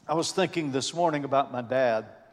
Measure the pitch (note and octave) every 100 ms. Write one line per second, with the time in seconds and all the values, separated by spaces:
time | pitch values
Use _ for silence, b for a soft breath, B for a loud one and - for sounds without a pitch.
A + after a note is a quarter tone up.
0 | - D#3 D#3+ - F3+ F3 D3 C3 B2 E3+
1 | F3 D3 C#3 C#3 C3+ B2 A2+ C3 B2+ A2
2 | G#2+ - -